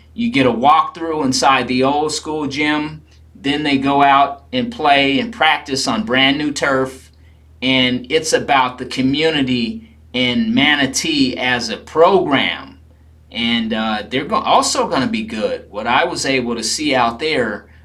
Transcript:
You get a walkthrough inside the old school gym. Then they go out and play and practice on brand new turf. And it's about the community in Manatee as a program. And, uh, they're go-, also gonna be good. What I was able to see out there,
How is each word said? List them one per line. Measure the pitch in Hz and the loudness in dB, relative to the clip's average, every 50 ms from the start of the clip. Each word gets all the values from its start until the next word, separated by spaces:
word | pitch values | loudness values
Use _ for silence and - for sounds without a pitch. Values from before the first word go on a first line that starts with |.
| - - - | -20 -14 -8
You | 113 120 117 | -4 -4 0
get | 120 139 131 | 2 2 4
a | 123 | 2
walkthrough | 113 110 123 143 156 160 - - - 165 160 165 156 151 139 | 2 4 4 4 6 4 4 0 -4 -8 -6 -4 -4 -2 -2
inside | 127 131 - 160 139 135 131 120 120 | -2 0 2 2 2 2 2 0 0
the | 127 127 131 | 0 0 2
old | 135 143 147 151 151 | 2 2 0 -2 -2
school | 151 - - 156 151 156 147 | -4 -6 -8 -6 -6 -6 -6
gym. | 131 127 143 151 151 151 151 151 151 156 - - _ _ - - - - | -4 -4 -2 -2 0 0 -2 -4 -6 -10 -14 -20 _ _ -20 -20 -20 -14
Then | - - 139 147 147 151 | -8 -4 -4 -2 -2 0
they | 147 139 | 0 0
go | 127 135 139 143 139 | 0 2 2 2 4
out | 143 139 139 139 139 139 - - - - | 4 6 6 4 4 2 -2 -8 -12 -8
and | 127 127 120 117 | -6 -4 -4 -4
play | - - 151 147 143 139 139 139 139 131 | -4 0 2 4 4 4 4 2 0 0
and | 113 113 | -2 -4
practice | 113 - 156 156 147 143 - - 131 131 - | -2 0 2 2 2 0 -4 -6 -4 -4 -2
on | 139 117 107 107 | -2 -2 -2 -2
brand | 113 123 131 135 139 139 151 | 0 2 2 4 2 2 0
new | 147 147 | -2 -4
turf. | 139 - 160 143 135 131 131 131 - - - - _ _ - - _ _ _ - - - | -4 -2 -2 0 0 0 0 -2 -6 -12 -20 -20 _ _ -20 -20 _ _ _ -20 -12 -6
And | 127 131 131 131 127 127 123 123 - - | -2 0 2 2 2 0 0 -4 -4 -2
it's | 151 160 156 - | -2 -2 0 0
about | - 151 - - 143 131 127 127 127 - | 0 0 2 2 2 2 2 0 -2 -8
the | 127 | -12
community | 120 - 131 127 135 139 151 160 165 156 147 135 127 127 120 117 110 110 - - - - - - - - | -8 -4 -2 0 0 2 2 0 0 2 0 0 0 0 -2 -2 -4 -6 -8 -12 -18 -20 -20 -14 -8 -4
in | 123 127 123 120 120 113 110 113 | -2 0 0 0 0 0 2 2
Manatee | 131 143 151 147 143 135 127 131 - - 160 156 143 135 127 123 | 2 2 2 2 2 0 -2 -2 -2 -2 0 2 2 2 0 0
as | - 123 127 123 120 107 107 | -2 -2 -2 -2 -2 -2 -6
a | 104 | -8
program. | 95 - - - 156 165 185 202 180 180 151 135 123 101 87 82 71 - - - - - - - _ _ - - _ _ - | -8 -10 -4 2 4 4 6 6 4 2 2 0 0 0 0 -4 -6 -10 -16 -20 -20 -20 -20 -20 _ _ -20 -20 _ _ -14
And, | - 110 117 117 117 117 113 110 113 | -8 -4 -2 -2 -2 -2 -2 -2 -2
uh, | 110 110 110 107 107 101 - | -2 -2 -2 -4 -4 -6 -4
they're | 127 135 156 | -4 -4 -4
go-, | - 220 | -2 -2
also | 165 - 160 160 240 269 - - 285 233 - | -2 2 2 2 2 2 2 -2 -2 -2 -2
gonna | 175 139 127 | -2 -2 -2
be | 113 113 110 110 | -2 -2 -4 -6
good. | - 113 110 104 92 85 80 - - | -6 -6 -4 -4 -4 -4 -6 -10 -12
What | 95 101 113 | -10 -6 -2
I | 120 120 143 165 | 0 2 2 2
was | 180 165 - - | 0 -2 -4 -2
able | 139 135 131 120 120 117 | -2 0 0 0 -2 -4
to | 113 110 | -4 -4
see | - - - 156 147 131 | -4 -4 -4 -2 0 0
out | 123 120 117 117 - | 2 2 0 0 -2
there, | 156 156 156 131 117 107 104 - - - - - | -4 -2 -2 -2 -2 -2 -4 -8 -12 -16 -20 -20